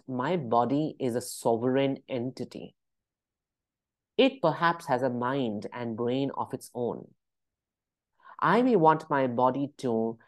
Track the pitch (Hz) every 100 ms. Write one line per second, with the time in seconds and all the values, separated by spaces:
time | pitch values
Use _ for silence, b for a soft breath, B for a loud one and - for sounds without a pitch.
0 | - 127 135 180 120 117 120 143 151 -
1 | 127 117 - - 123 113 127 131 139 135
2 | - 131 127 127 123 - - _ _ _
3 | _ _ _ _ _ _ _ _ _ _
4 | _ - 262 262 165 143 170 170 - 123
5 | 127 120 123 139 120 104 120 120 117 113
6 | 120 131 139 - 110 127 - 120 117 64
7 | - _ _ _ _ _ _ _ _ _
8 | _ B B B 156 214 254 214 156 156
9 | - 143 131 117 127 135 139 - 127 113
10 | 113 113